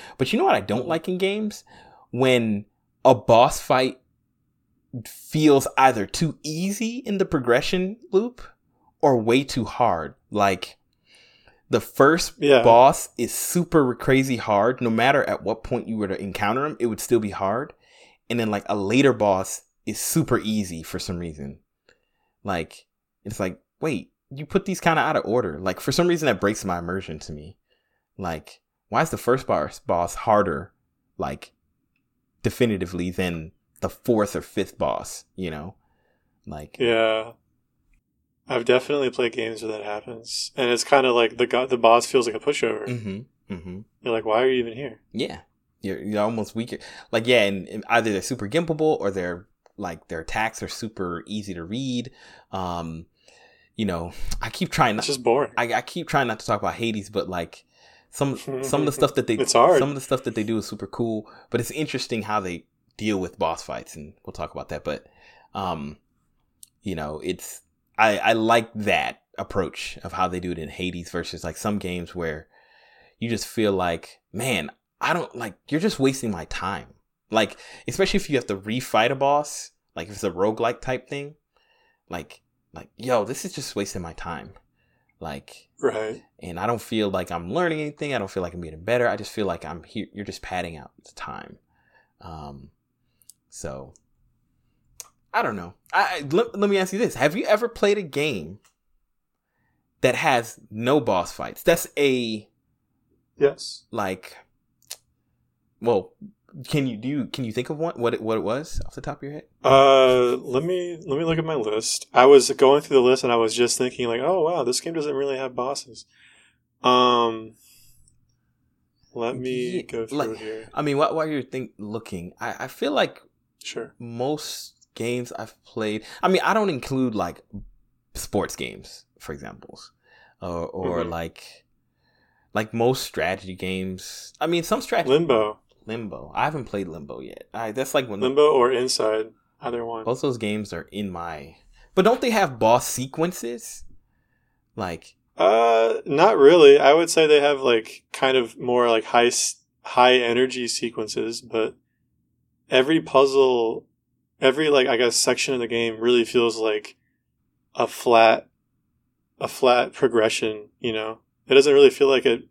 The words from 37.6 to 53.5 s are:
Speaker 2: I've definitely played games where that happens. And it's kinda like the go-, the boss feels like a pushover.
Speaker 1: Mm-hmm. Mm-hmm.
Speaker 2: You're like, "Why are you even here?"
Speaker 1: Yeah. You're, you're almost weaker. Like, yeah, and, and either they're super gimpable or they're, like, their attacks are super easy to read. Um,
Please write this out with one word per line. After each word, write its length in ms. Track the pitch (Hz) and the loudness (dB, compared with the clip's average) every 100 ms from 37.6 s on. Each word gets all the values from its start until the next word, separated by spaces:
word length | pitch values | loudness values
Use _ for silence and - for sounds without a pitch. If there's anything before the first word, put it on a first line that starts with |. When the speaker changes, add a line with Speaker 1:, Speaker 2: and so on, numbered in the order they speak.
| _ _ _ _ _ _ _ _ - | _ _ _ _ _ _ _ _ -4
Speaker 2:
I've 180 | 127 117 | -2 2
definitely 440 | 123 - 147 127 | 2 2 -2 -2
played 240 | 120 120 | 0 -2
games 300 | 127 113 110 | -2 -6 -6
where 80 | 110 | -8
that 120 | 107 | -8
happens. 680 | 104 104 127 113 113 - - - | -8 -10 -10 -16 -12 -10 -8 -4
And 140 | 123 | 0
it's 140 | 120 | 0
kinda 280 | - 139 131 | 4 4 6
like 260 | 120 113 113 | 4 2 2
the 100 | 120 | 0
go-, 180 | 120 127 | 0 0
the 120 | 123 | 4
boss 280 | 113 117 - | 6 6 6
feels 220 | 135 117 | 0 0
like 80 | 110 | -2
a 40 | |
pushover. 480 | - 147 113 107 107 | -4 -2 -2 -2 -6
Speaker 1:
Mm-hmm. 640 | 120 110 98 127 _ - | -8 -6 -10 -12 _ -14
Mm-hmm. 260 | 90 90 92 - _ | -12 -12 -14 -16 _
Speaker 2:
You're 120 | 131 | -4
like, 120 | 113 110 | -4 0
"Why 160 | 110 | 2
are 40 | 131 | 2
you 120 | 127 | 2
even 140 | 117 | -2
here?" 260 | 113 139 110 _ | -6 -12 -14 _
Speaker 1:
Yeah. 300 | 113 - - - _ _ _ | -8 -6 -8 -20 _ _ _
You're, 200 | 98 80 | -10 -8
you're 200 | 98 104 | -4 -2
almost 340 | 104 113 104 113 | 0 -2 -6 -8
weaker. 220 | 120 - - - - | -8 -10 -14 -20 -6
Like, 160 | 113 117 | -2 2
yeah, 160 | 123 | 4
and, 240 | 101 98 - | 4 0 -8
and 160 | 107 - | -12 0
either 220 | 117 110 | 0 2
they're 100 | 98 | 0
super 240 | - 123 104 | -4 -6 -4
gimpable 520 | 151 170 156 156 - | -2 -2 0 0 0
or 120 | 101 | -2
they're, 360 | 95 87 87 - _ _ - | -4 -4 -6 -12 _ _ -12
like, 300 | 95 82 - | -10 -10 -12
their 140 | 82 | -12
attacks 420 | - 110 110 - | -6 -4 -4 -4
are 40 | 95 | -10
super 560 | - 110 - 90 85 - | -10 -10 -8 -8 -8 -10
easy 260 | 107 98 | -10 -10
to 100 | 85 | -10
read. 460 | 82 117 135 123 120 - - - _ | -10 -8 -6 -6 -8 -14 -20 -20 _
Um, 540 | 98 90 87 82 80 - _ _ _ _ | -8 -6 -6 -8 -12 -16 _ _ _ _